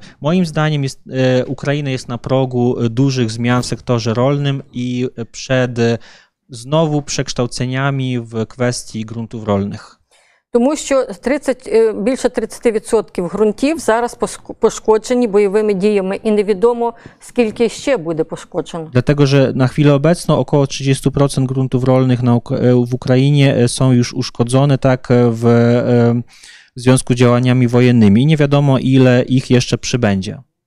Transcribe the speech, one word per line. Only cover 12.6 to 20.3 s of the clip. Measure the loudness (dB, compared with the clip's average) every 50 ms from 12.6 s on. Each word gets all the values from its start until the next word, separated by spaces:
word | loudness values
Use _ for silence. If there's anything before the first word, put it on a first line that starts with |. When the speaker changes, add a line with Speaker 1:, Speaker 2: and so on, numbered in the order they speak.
| -4 -2 -2
Speaker 2:
відсотків | -2 -4 -2 -2 -2 -2 -4 -6 -8 -6 -6
ґрунтів | -4 -2 -2 -2 0 0 -2 -2 -2 -2
зараз | -2 0 0 0 -2 -4 -6 -6
поск-, | -8 -8 -8 -12 -16 -18 -6
пошкоджені | -2 -2 -2 -2 -2 0 0 0 0 0 0 -2 0 0 2
бойовими | 2 2 2 2 2 0 0 0 -2
діями | 0 0 0 0 0 -2 -2 -6
і | -4 -2 0
невідомо, | 0 0 0 0 0 0 0 0 0 0 -2 -4 -6 -8 -16 -20 -20 _
скільки | -20 -8 -2 -2 -2 -2 0 -2 -2 -2
ще | -2 -4 -4 -2 -2
буде | -2 -2 -4 -4 -4 -4
пошкоджено. | -4 -6 -12 -14 -10 -8 -8 -8 -6 -10 -12 -12 -2 0
Speaker 1:
Dlatego, | 0 2 2 2 2 2
że | 2 4 4 2 2 2
na | 0 0 0
chwilę | 0 2 4 4 4
obecną | 4 2 2 0 0 0 0